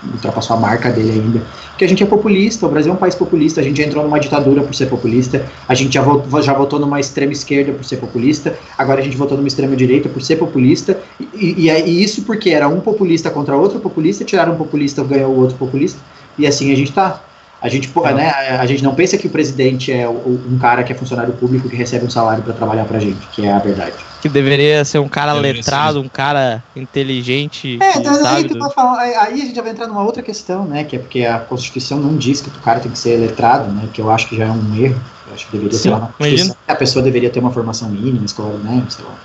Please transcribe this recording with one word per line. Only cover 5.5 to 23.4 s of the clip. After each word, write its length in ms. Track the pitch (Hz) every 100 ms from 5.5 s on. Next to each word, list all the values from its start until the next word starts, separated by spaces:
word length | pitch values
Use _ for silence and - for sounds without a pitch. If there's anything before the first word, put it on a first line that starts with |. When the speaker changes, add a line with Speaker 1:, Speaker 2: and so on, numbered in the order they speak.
| - -
Speaker 1:
a 60 |
gente 200 | 127 135
já 80 | 139
vo-, 400 | 131 143 135 147
já 100 | 139
votou 260 | 139 139 147
numa 220 | 143 143
extrema 320 | 139 - 139
esquerda 400 | 143 - 143 139
por 120 | 127
ser 120 | - 127
populista, 600 | - 117 127 - 160 - - -
agora 240 | 135 135
a 20 |
gente 140 | 139 127
votou 200 | 143 139
numa 120 | 139
extrema 260 | 139 135
direita 340 | 131 127 139 123
por 120 | -
ser 140 | - 160
populista, 640 | 165 139 127 170 - 190 - -
e, 100 | -
e, 200 | 214 180 185
e 80 | 160
é, 180 | 156 170
e 140 | 170
isso 200 | 208 -
porque 280 | - 208 180
era 180 | 151 143
um 120 | 175
populista 500 | 214 - 185 165 165
contra 260 | 147 139 139
outro 240 | 196 -
populista, 440 | - - 156 202
tiraram 280 | - 190 165
um 40 | 165
populista, 460 | 151 147 143 139
ganhou 300 | 135 139 135
o 80 | 131
outro 160 | 127 -
populista, 420 | 127 135 170 - - - - -
e 80 | 147
assim 260 | - 139
a 40 | 135
gente 160 | 127
tá. 300 | - 190 - - - - -
A 80 | 120
gente, 200 | 135 131
pô, 180 | 175 156
Speaker 2:
É. 80 |
Speaker 1:
né, 140 | 135 156
a, 300 | 139 135 127
a 60 | 127
gente 180 | 135
não 100 | 135
pensa 240 | 131 180 190
que 80 | 170
o 40 |
presidente 600 | 156 139 135 131 127 -
é 160 | 127 120
o, 60 |
o, 320 | 120 131 123 123
um 100 | 127
cara 240 | 127 120
que 80 | 123
é 20 |
funcionário 380 | 127 127 120 117
público 360 | - 123 131 -
que 60 |
recebe 300 | 120 120 123 117
um 40 |
salário 300 | 120 113 110
pra 80 | 113
trabalhar 320 | 113 110 110
pra 160 | 104 107
gente, 180 | 104 95 -
que 120 | -